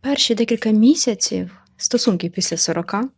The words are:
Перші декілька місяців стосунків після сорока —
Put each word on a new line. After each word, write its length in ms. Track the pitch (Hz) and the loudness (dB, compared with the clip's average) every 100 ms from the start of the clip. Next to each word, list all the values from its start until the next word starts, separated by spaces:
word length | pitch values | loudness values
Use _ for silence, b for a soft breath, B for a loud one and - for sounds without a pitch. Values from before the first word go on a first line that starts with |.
Перші 340 | 269 277 - | -2 0 0
декілька 360 | 220 226 226 220 | 0 0 0 2
місяців 800 | 214 233 330 - 202 - 185 180 - _ _ | 4 6 4 0 -2 -4 -4 -6 -12 _ _
стосунків 560 | - 240 - 180 175 | -2 0 0 0 -2
після 240 | 185 - 165 | -4 -4 -2
сорока — 520 | - 165 170 202 262 | -2 -2 -4 -4 -6